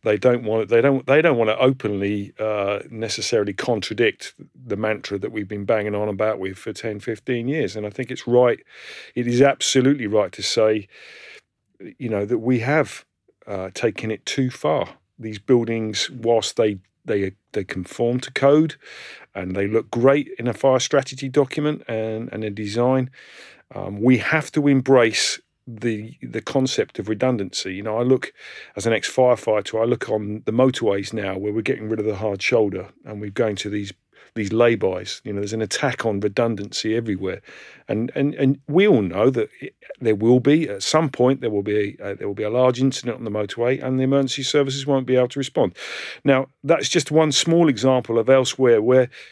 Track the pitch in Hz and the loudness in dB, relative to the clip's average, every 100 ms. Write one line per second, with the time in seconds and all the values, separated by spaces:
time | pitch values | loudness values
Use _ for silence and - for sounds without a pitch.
0 | 110 107 127 120 113 110 98 117 135 135 | 0 4 4 2 0 -2 2 4 4 2
1 | - 143 165 120 110 110 131 131 107 101 | 2 4 4 2 0 4 2 2 -4 -2
2 | 101 104 101 - 110 104 98 101 - 113 | -2 -4 -6 -6 -4 -2 -2 -4 -8 -8
3 | 110 107 - 113 101 98 - 110 - 107 | -6 -6 -2 0 0 -4 -2 -2 -2 0
4 | 117 - - _ - _ 127 101 110 104 | 0 0 -18 _ -20 _ -8 -4 -2 -4
5 | - 101 107 110 101 107 101 113 104 104 | -6 -6 -6 -8 -8 -8 -2 -2 0 -4
6 | 104 98 110 107 95 95 - 98 113 104 | -4 -2 -2 -2 -8 -10 -12 -8 -8 -8
7 | 123 110 - 120 120 156 101 107 104 101 | -8 -8 -4 -4 -2 -4 -4 -6 -10 -8
8 | 123 - - 120 123 113 _ - - - | -10 -8 2 4 4 0 _ -20 -20 -18
9 | - - 120 120 139 - - 135 127 143 | -10 -6 0 4 4 4 0 4 4 2
10 | 107 107 95 - - - 110 110 98 - | 2 0 0 -4 -4 2 2 2 -4 -20
11 | - - - - _ _ _ _ 92 - | -20 -20 -20 -20 _ _ _ _ -20 -10
12 | 123 104 104 117 117 123 117 151 131 - | -6 -4 -2 -2 2 0 2 0 -2 -8
13 | _ _ _ _ - 98 92 - 117 101 | _ _ _ _ -12 -10 -8 -2 -4 -2
14 | 110 107 - - 127 - 151 151 - - | -8 -8 -6 -4 -4 -2 -2 -2 -4 -10
15 | _ - 113 104 - 123 113 113 110 104 | _ -14 -12 -10 2 2 2 -4 -4 -4
16 | - 131 113 117 - - 110 98 _ _ | -6 -4 0 0 0 0 0 -2 _ _
17 | - 104 98 _ _ 104 95 95 90 - | -6 -4 -4 _ _ -8 -6 -8 -10 -4
18 | 120 123 - - 139 151 160 - - - | -2 -2 -6 0 4 4 4 -4 -20 -20
19 | - - - 98 92 95 101 110 - 120 | -20 -20 -16 -10 -8 -4 0 0 -2 2
20 | 131 143 135 - 120 107 135 131 - 143 | 4 4 0 -4 -4 2 4 4 2 0
21 | - 131 135 139 135 - 151 151 - 113 | 0 -10 -2 0 0 0 -2 -4 -6 -6
22 | 110 110 117 107 107 104 104 110 123 131 | -4 -6 -8 -8 -8 -6 -4 0 2 2
23 | 127 - - - - - _ 95 95 101 | 0 -8 -20 -20 -20 -20 _ -10 -8 0
24 | 117 123 - 156 - 156 143 135 131 131 | 4 4 2 -2 0 0 4 2 6 6
25 | 117 110 - - _ _ - 110 117 107 | 6 2 -4 -4 _ _ -18 -6 -6 -6
26 | 110 - 120 113 - 139 131 - 98 - | -10 -16 -10 -10 -4 -2 0 -2 -4 -6
27 | 101 107 131 120 95 - 95 95 107 110 | -6 -2 0 0 -4 -8 -8 -8 -4 -2
28 | 123 127 - _ - - - - 110 110 | 2 2 0 _ -20 -20 -14 -6 0 0
29 | - - 127 120 - 107 101 113 113 120 | 0 2 4 4 0 -2 -2 -2 0 0
30 | - 110 104 107 - 113 131 127 110 98 | -2 -4 -4 -6 -2 2 2 2 -2 -2
31 | 95 113 98 95 104 110 110 - 107 107 | -4 -6 -6 -4 -4 -2 -2 -4 -4 -2
32 | 107 98 107 98 - 120 104 95 98 _ | -2 -2 -4 -2 2 2 2 -2 -12 _
33 | - 104 104 101 113 98 104 104 101 - | -16 -12 -8 -2 -2 -2 -6 -6 -8 -14
34 | _ _ _ 113 101 113 120 113 98 92 | _ _ _ -8 -2 2 4 4 -2 -4
35 | 92 - - 101 101 110 107 - 139 113 | -10 -12 -8 -6 -6 -6 -4 -2 -4 -2
36 | 117 101 104 101 117 107 101 - 110 113 | -4 -2 -4 -2 -4 -4 -8 -6 -4 -4
37 | 113 95 95 95 - - - - - 107 | -4 -6 -6 -8 -14 -20 -20 -20 -6 -4
38 | 120 - 143 - 135 139 - 160 208 135 | -4 -2 -2 2 0 0 0 4 6 4
39 | 95 90 120 123 107 - - _ - - | 2 2 2 2 -4 -8 -18 _ -20 -4
40 | 120 104 113 127 123 156 147 101 - 156 | 0 2 4 6 6 4 2 -4 0 2
41 | 160 - 123 135 120 104 101 104 101 - | 0 2 2 2 -2 -2 0 0 -2 -6
42 | 101 98 101 101 107 123 127 123 131 123 | -10 -8 -8 -6 -2 2 2 4 0 0
43 | 123 110 117 107 104 - 120 131 127 131 | -8 -6 -6 -4 -4 -2 0 0 -2 0
44 | 131 139 135 143 131 147 139 135 139 135 | 2 2 0 -4 0 0 0 -2 0 0
45 | 127 127 123 139 131 - 104 - - - | 2 2 2 -2 -4 0 0 -2 -12 -12
46 | - - 139 131 131 _ 139 160 - 175 | -12 -4 2 2 0 _ 0 0 2 0
47 | - 156 156 139 - 165 165 113 131 131 | 2 2 4 2 2 4 4 4 2 2
48 | 117 117 113 131 120 - 127 113 113 127 | 2 2 6 4 4 2 4 4 6 4
49 | 123 - - | 4 -4 -20